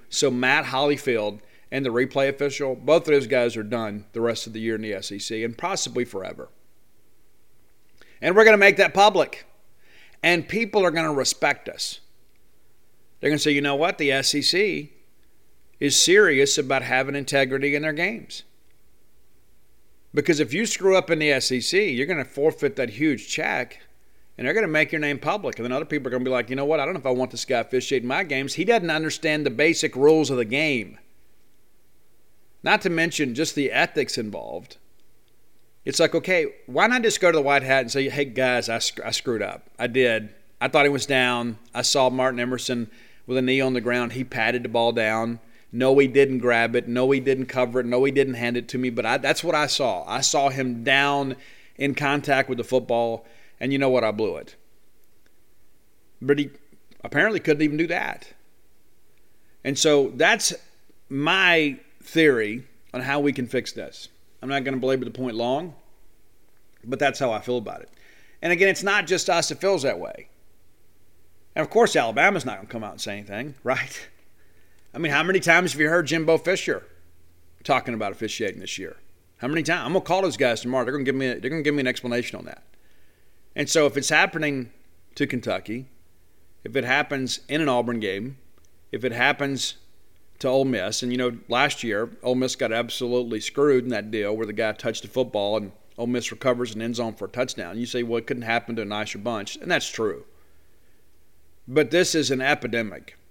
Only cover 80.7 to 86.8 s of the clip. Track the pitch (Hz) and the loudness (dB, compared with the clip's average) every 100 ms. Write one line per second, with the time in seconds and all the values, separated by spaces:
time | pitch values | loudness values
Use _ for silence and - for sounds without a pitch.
80.7 | 131 120 143 131 135 131 117 123 160 147 | -2 0 -2 -2 -2 -2 -4 -4 -2 0
81.7 | 147 127 123 123 120 120 - - - - | 0 0 -4 -4 -4 -4 -10 -14 -18 -20
82.7 | - - - - _ - - - - 143 | -20 -20 -20 -20 _ -20 -20 -10 -6 0
83.7 | 160 143 139 127 156 160 165 151 135 117 | 2 2 2 0 2 2 0 -4 -4 -8
84.7 | - - - - - 147 123 110 95 104 | -14 -20 -20 -14 -4 -4 -2 -4 -4 -6
85.7 | 120 131 - - - - - - - 110 | -10 -12 -20 -20 -20 -20 -20 -20 -16 -6
86.7 | 127 | -2